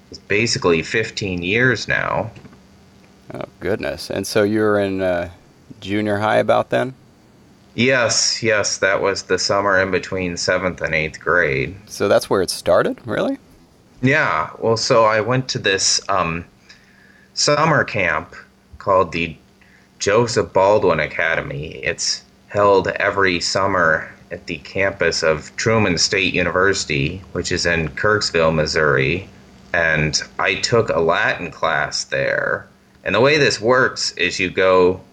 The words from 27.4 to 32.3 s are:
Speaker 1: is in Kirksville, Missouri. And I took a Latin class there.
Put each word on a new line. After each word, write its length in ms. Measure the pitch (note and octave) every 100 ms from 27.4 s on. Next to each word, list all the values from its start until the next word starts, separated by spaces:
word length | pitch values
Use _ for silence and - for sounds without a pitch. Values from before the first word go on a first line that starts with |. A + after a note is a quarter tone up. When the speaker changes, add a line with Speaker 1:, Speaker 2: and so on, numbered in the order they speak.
| F2
Speaker 1:
is 140 | F2+ F2
in 240 | E2+ D#2
Kirksville, 640 | C2+ G#2+ G#2+ - E2 D#2+
Missouri. 720 | D#2+ D2+ D#2 D2+ C2+ C2+ F2 G2 - - - -
And 480 | F2+ E2 D#2 D2+ D2 - -
I 180 | F#2 F#2+
took 340 | - A#2 A2
a 100 | D#2
Latin 500 | E2 F2+ A#2 - E2
class 540 | - D#2+ D2+ C#2 - -
there. 640 | C2+ C2+